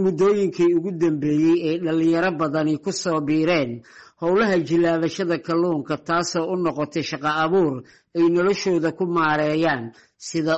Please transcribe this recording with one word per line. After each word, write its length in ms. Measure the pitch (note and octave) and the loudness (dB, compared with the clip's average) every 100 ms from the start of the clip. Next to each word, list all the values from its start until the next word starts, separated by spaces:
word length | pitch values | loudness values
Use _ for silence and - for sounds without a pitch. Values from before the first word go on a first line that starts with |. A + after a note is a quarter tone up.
muddooyinkii 680 | F#3+ E3 G3 G#3 F#3+ - F3 F3 | 0 2 2 4 0 2 2 2
ugu 160 | F3+ | 0
dambeeyey 680 | E3+ E3+ D3+ D3 D3 D#3+ E3+ E3 | 0 0 0 0 2 4 2 0
ay 100 | E3+ | -2
dhalinyaro 520 | E3+ D#3+ E3 E3 F#3 | -2 0 2 2 0
badani 460 | D#3 D#3+ D#3 D3+ D3+ | -2 -2 0 0 -2
ku 140 | G3 | -4
soo 280 | F3+ F#3 D#3 | -6 -2 -2
biireen 500 | D3 D#3 D#3 E3+ B2 A#2+ - - - _ | 0 0 2 0 -2 -6 -14 -20 -20 _
howlaha 400 | E3+ F#3+ A3 F3+ | 0 2 2 0
jilaabashada 800 | C#3+ E3+ E3+ E3 E3 E3 F3+ D#3+ | 0 2 2 2 -2 -2 -4 -4
kalluunka, 580 | - E3+ F3 D#3 B2 D3+ | -2 0 0 -2 -4 -8
taasoo 500 | - E3+ E3 F3 E3 | -2 -2 -2 -4 -2
u 80 | F#3 | -2
noqotay 480 | E3 C#3 D3 E3+ | -2 -2 -4 -4
shaqo 240 | C#3+ D3 D3+ | -6 -6 -4
abuur 440 | D#3 D#3+ F#3+ D#3+ G2+ - - _ E3+ | -2 0 2 2 -2 -10 -20 _ 0
ay 100 | E3+ | 2
noloshooda 580 | F3 F#3 G3 G3 F3 D#3+ | 4 2 0 0 0 0
ku 120 | D#3+ F#3 | -2 -2
maareeyaan, 840 | E3+ D#3 D3+ D3+ D#3 E3 C3+ A2+ - _ _ | 0 0 2 0 0 0 0 -6 -14 _ _
sida 380 | - E3 D#3 | -8 -4 -2